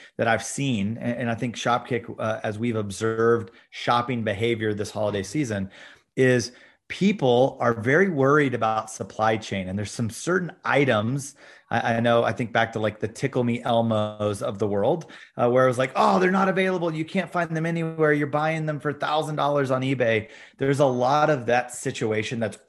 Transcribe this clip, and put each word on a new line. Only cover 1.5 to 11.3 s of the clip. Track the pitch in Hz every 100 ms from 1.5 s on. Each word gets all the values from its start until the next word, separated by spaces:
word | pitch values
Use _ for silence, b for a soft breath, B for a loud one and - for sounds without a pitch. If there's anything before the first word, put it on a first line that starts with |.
| 110
Shopkick, | 123 120 - 117 - -
uh, | 113 110
as | 113 107
we've | 120
observed | 110 101 98 113 113 117 117 113 b b
shopping | - - 120 120 120
behavior | 107 95 117 113 110
this | 101 101
holiday | 107 104 101
season, | 95 151 127 101 95 B B B B -
is | 131 123 113 B B B -
people | - 196 208 135 120 135 -
are | 120 113
very | 110 151 196
worried | 151 135 151 139
about | 117 110 110 110
supply | - 104 - 110 110
chain. | - 98 92
And | 98
there's | 101
some | - 113
certain | - - 185 165 -
items, | 117 131 135 110 110 139 131